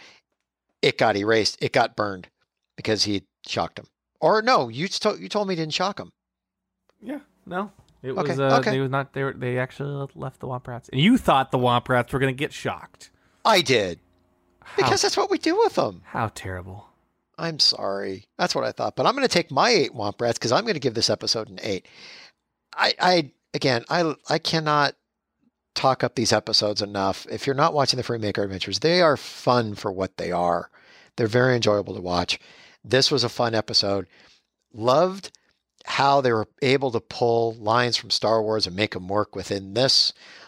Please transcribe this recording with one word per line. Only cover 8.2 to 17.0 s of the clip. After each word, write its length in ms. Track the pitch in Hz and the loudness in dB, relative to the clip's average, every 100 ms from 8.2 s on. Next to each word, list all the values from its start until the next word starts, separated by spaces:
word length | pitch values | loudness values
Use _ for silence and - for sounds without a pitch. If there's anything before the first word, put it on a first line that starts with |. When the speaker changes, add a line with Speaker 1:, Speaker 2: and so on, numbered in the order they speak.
| 180 | -2
Speaker 2:
was, 100 | 139 | 0
uh, 180 | 139 247 | 4 4
Speaker 1:
okay. 100 | 214 | 2
Speaker 2:
they 80 | 131 | 0
was 100 | 135 | 0
not, 220 | 139 135 | -2 -4
they 100 | 139 | -6
were, 80 | 139 | -6
they 260 | - 127 127 | -4 -4 -4
actually 500 | 131 - 143 143 139 | -4 -8 -8 -8 -10
left 260 | 160 135 - | -10 -14 -10
the 60 | 131 | -10
Womp 200 | 123 - | -10 -10
Rats. 220 | 120 - | -14 -4
And 100 | 127 | 2
you 160 | 185 262 | 4 4
thought 320 | - 139 131 | 4 2 2
the 80 | 131 | 2
Womp 300 | 123 120 - | 2 2 2
Rats 240 | 123 120 | 0 0
were 60 | 139 | 0
gonna 140 | 135 | -2
get 200 | 127 147 | -2 -6
shocked. 580 | - 120 80 - _ - _ _ _ | -6 -8 -8 -12 _ -20 _ _ _
Speaker 1:
I 160 | 226 202 | 2 4
did. 380 | 127 120 95 80 _ _ _ _ _ _ | 4 2 2 -6 _ _ _ _ _ _
Speaker 2:
How 160 | - - | -6 0
Speaker 1:
Because 180 | - 392 | 2 2
that's 140 | 403 - | 0 0
what 140 | 392 | -2
we 80 | 359 | -2
do 180 | 320 381 | 0 0
with 200 | 453 - | 0 0
them. 260 | 131 87 | -2 -4
Speaker 2:
How 240 | - 120 110 | -10 -6 -6
terrible. 540 | - 95 92 92 101 - _ | -6 -10 -10 -12 -18 -20 _